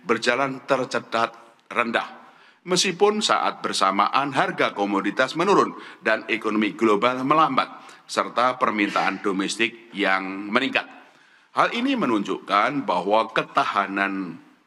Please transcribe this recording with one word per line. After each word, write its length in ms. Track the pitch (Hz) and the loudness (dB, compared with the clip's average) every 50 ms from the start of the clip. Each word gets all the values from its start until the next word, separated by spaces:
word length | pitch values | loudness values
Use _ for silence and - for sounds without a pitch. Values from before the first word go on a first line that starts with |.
| _ | _
berjalan 600 | - 117 110 107 120 120 123 139 139 135 131 - | -2 -2 0 2 0 0 0 0 -2 -4 -8 -2
tercatat 640 | - 143 127 127 117 - 120 120 - - 113 113 117 - - - - _ _ _ _ | 0 0 0 0 -2 -4 -6 -6 -4 -2 -2 -2 -2 -2 -10 -20 -20 _ _ _ _
rendah, 380 | 95 110 120 117 113 110 - - - - - - - - - - _ _ _ 175 | -2 -2 -2 0 0 -2 -2 -2 -12 -18 -20 -20 -20 -20 -20 -20 _ _ _ -2
meskipun 560 | 180 180 - 202 180 175 202 208 208 214 208 | 0 0 0 0 2 2 2 2 2 2 2
saat 400 | - 107 - - 98 101 - - | 2 2 2 2 0 -2 -4 -6
bersamaan 720 | 92 98 - 101 95 95 98 104 - - 123 139 143 135 | -6 0 2 2 2 4 4 2 2 2 0 -2 0 0
harga 400 | 143 175 190 185 185 143 117 - | -2 -2 -2 0 0 -2 -2 0
komoditas 640 | 101 101 101 101 98 95 101 98 - 131 127 - 160 | -2 -2 0 0 0 0 -2 0 0 0 0 0 -2
menurun 320 | 170 202 196 160 123 98 85 - - - - - - | 2 4 4 4 4 2 -2 -12 -16 -18 -20 -6 -2
dan 240 | 113 110 110 107 - | 0 0 0 0 -4
ekonomi 480 | 117 104 - 110 104 107 107 104 87 | -4 -2 -2 -2 0 0 0 0 0
global 480 | - 113 110 104 101 107 123 127 127 131 | 0 2 4 4 4 2 0 0 0 0
melambat, 480 | 135 151 156 160 147 131 117 95 - - - - - - - _ - | 0 2 4 2 2 2 -2 -2 -4 -8 -18 -20 -20 -20 -20 _ -6
serta 480 | - 110 98 95 - 117 120 127 123 123 | -2 -2 -2 -2 0 0 0 2 2 4
permintaan 640 | 127 117 107 107 101 95 95 95 82 90 98 92 - | 2 2 4 4 0 2 2 2 0 0 -2 -2 -4
domestik 640 | 104 95 95 98 92 - - 113 113 110 - - - - | -2 -2 0 -2 -2 0 -2 -2 -2 -2 -8 -20 -16 -6
yang 560 | 95 98 95 95 95 95 92 95 95 104 101 | -2 0 2 2 0 0 -4 -8 -8 -8 -2
meningkat. 320 | 104 120 131 135 - 117 92 - - - - - _ _ _ _ _ _ _ _ _ | 0 0 0 0 -2 -4 -4 -4 -16 -20 -20 -20 _ _ _ _ _ _ _ _ _
Hal 160 | 123 151 180 - | 0 0 0 0
ini 220 | 233 240 269 277 | -2 -2 -2 0
menunjukkan 880 | 240 180 131 117 104 98 - 92 - - - 92 101 107 123 147 143 123 | 0 0 0 0 0 0 -2 -6 -8 -4 0 2 2 2 2 0 -4 -2
bahwa 480 | 101 90 90 87 98 104 110 110 104 | -2 -2 -2 0 2 2 2 2 0
ketahanan 1040 | - - - - - - 135 - - 104 98 98 95 98 98 98 98 95 95 87 80 82 - - _ _ _ | -2 -4 -4 -2 -2 -2 -2 0 0 -2 -2 -2 -2 -2 -2 -2 -2 -6 -8 -8 -10 -14 -18 -20 _ _ _